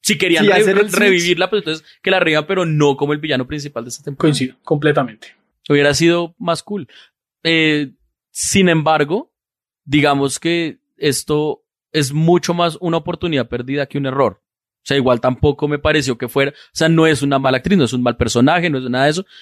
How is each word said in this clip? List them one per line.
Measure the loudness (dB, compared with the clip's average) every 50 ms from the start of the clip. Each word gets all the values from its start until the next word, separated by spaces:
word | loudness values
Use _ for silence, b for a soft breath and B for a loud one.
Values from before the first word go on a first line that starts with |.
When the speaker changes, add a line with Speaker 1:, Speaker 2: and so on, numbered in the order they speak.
Speaker 1:
Si | _ -4 -2 0
querían | 0 0 2 4 4
Speaker 2:
Sí, | 4
Speaker 1:
re-, | 4 4
Speaker 2:
hacer | 4 4 4 2
el | 2
Speaker 1:
re-, | 0
Speaker 2:
switch. | 2 2
Speaker 1:
revivirla, | 2 4 4 2 2 0 0 0 0 -2
pues | -2 -4
entonces | -4 -4 -8 -8 b b b b
que | _ 0
la | 0 2
revivan, | 2 2 0 0 0 -2
pero | -2 -2 0
no | 0 0 2 2 2 2 2
como | -2 -2 -2
el | -4
villano | -4 -4 -4 -4 -4 -6
principal | -8 -12 -12 -10 _ -10 -10
de | -10
esta | -14 -14 _
temporada. | -14 -8 -2 0 0
Speaker 3:
Coincido, | 0 0 -4 -6 -8 _ _
completamente. | -4 -4 0 0 0 0 0 -2 -4 -8 _ -20 -20 _ _ _ _ _ _ _ -2
Speaker 1:
Hubiera | 0 2 2 2 2
sido | 2 2 2 2 2 -2 -6 _ _
más | -4 -4 -4 -4 -6
cool. | -10 -10 -10 -10 b b b b b b _ _ _ _ _ _
Eh, | -2 0 2 2 2 0 0 -2 -6 -10 _ _ _ _ _ _ _
sin | _ -10 -8 -2 2 2 4 4
embargo, | 4 2 2 2 2 2 0 0 -2 -6 -6 _ _ _ _ _ _ _ _ _ _ _ _
digamos | -2 0 2 2 2 2 2 0 -2 -4 -4
que | -4 -4 -2 -2 -4 -6 -10 _ _ _ _ _
esto | -2 -2 -2 -2 -4 -4 -2 -2 -2 -4 -6 _ _ _ _ _ _ _
es | _ -4 -2 -2 -2
mucho | 0 2 4 2 2 2 -2 -2
más | -2 -2 -2 -4 -4
una | -6 -4 -4 -4
oportunidad | -4 -6 -10 -6 -6 -4 -2 -4 -4 -4
perdida | -8 -10 -8 -6 -6 -6 -6
que | -6 -6 -6
un | -6
error. | -4 -2 0 0 0 -2 _ _
O | _ _ _ _ _ _ _ _
sea, | -2 -2 0
igual | 2 2 2 2
tampoco | 2 -2 -2 2 0 0 0 0 -4 -4
me | -4 -2
pareció | -2 0 0 0 0 -2 -4 -6
que | -6 -4
fuera, | -2 -2 -2 -2
o | B B B B B
sea, | -2 0 2
no | 4 4 4 4
es | 4 2
una | 0 0 0 0
mala | 2 2 0 0
actriz, | 0 2 2 2
no | 2
es | 2 0
un | 0 0
mal | -2 0 0
personaje, | -2 -2 2 2 4 4 4 2 0 -2
no | -4 -4
es | -4 -4
nada | -2 0 0
de | 0
eso. | 0 -2 -6 B B B